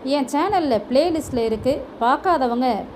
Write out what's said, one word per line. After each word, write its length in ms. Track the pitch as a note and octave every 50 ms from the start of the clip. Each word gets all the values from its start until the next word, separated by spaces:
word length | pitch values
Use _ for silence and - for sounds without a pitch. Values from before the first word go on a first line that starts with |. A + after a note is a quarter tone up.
| -
என் 220 | C4 C#4 D4 C#4
சேனல்ல 560 | - - C#4+ E4 G4 G#4 F#4 E4 C#4+ B3 G#3 G#3+ -
பிளேலிஸ்ட்ல 480 | B3 C4+ D#4 F4+ E4 D#4+ C#4 - - B3
இருக்கு, 480 | A3+ A3+ A3 G#3+ - B3+ C#4+ - - - - -
பார்க்காதவங்க 840 | A#3 A#3+ C4+ D4 - G4 F4 D4+ C4 B3+ A#3+ A#3+ B3+ B3+ A3+ F#3+ E3+ - -